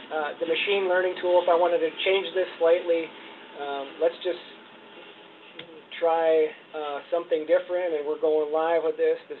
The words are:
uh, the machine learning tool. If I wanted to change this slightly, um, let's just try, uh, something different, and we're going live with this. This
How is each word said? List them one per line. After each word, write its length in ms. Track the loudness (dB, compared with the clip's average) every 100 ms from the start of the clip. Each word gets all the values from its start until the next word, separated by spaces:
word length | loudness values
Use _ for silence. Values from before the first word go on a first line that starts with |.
| -8
uh, 260 | -6 -6 -6
the 80 | -2
machine 420 | 0 2 0 2
learning 260 | 2 2 -2
tool. 180 | 2 4
If 60 | 6
I 60 | 4
wanted 220 | 4 2
to 120 | 0 0
change 220 | 0 2 0
this 120 | -2 -2 2
slightly, 500 | 4 4 2 0 -2 -12 -18 -20 -18 -12
um, 300 | -8 -8 -8 0
let's 140 | -2 0
just 160 | -6 -6 -10 -20 -20 -20 -20 -20 -20 -20 -20 -20 -20 -20 -18 -20 -18 -2
try, 480 | 0 2 4 4 2 -2 -14
uh, 260 | -10 -8 -8 -4
something 360 | -4 -2 -4 2
different, 480 | 0 0 -4 -2
and 120 | -4 -4
we're 140 | -2
going 320 | 0 0 0
live 300 | -2 0 0
with 120 | 0 0
this. 220 | 0 0 -6
This 100 | -16